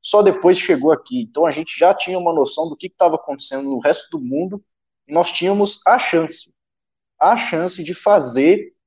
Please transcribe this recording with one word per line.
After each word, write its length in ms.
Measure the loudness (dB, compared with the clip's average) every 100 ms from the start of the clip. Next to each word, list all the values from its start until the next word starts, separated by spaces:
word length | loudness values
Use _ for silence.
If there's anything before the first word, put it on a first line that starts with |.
só 200 | 2 4
depois 360 | 4 4 2 2
chegou 340 | 2 0 2
aqui. 300 | 0 -2 -8
Então 240 | -6 -2 -2
a 60 |
gente 260 | -2 -10 2
já 160 | 2
tinha 240 | 2 -4 -2
uma 160 | -2
noção 360 | 0 -2 -2 -6
do 80 | -8
que 120 | -14
que 60 | _
tava 200 | 2 2
acontecendo 540 | -6 -12 -10 -8 -6
no 100 | -2
resto 300 | 0 -2 -4 -12
do 60 |
mundo 400 | -6 -6 -6 -10 _ _ _ _ _
e 80 |
nós 200 | -2 -2
tínhamos 480 | -2 -2 0 -2 0 2
a 140 | 2
chance, 540 | 2 -2 -2 -10 -20 _ _ _ _ _ _ _
a 160 | 2 2
chance 480 | -2 -4 -6 -8
de 100 | -12
fazer 800 | -4 2 2 2 2 4 2 0 _